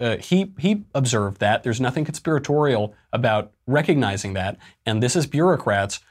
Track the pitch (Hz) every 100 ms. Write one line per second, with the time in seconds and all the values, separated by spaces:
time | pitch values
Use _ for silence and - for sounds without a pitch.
0 | 120 104 - 180 196 - 185 208 - 139
1 | 127 117 101 95 104 110 123 113 127 156
2 | 151 156 165 151 143 147 147 117 104 -
3 | _ 117 120 107 104 _ - 143 160 151
4 | 110 98 101 95 95 - - _ - 107
5 | 123 175 143 143 180 151 - 101 101 -
6 | _